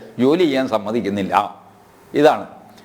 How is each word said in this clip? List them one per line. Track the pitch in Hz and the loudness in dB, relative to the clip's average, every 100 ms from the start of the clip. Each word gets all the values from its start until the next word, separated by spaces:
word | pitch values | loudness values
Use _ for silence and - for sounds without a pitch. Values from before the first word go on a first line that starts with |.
| - - | -14 0
ജോലി | 127 170 | 2 2
ചെയ്യാൻ | 170 135 131 | 2 0 -2
സമ്മതിക്കുന്നില്ല. | 107 101 117 98 101 90 92 101 - - - _ _ - | -4 -2 -4 -4 -4 0 -2 -2 -10 -20 -20 _ _ -6
ഇതാണ്. | 139 147 110 - - - - | 2 2 2 -6 -18 -20 -20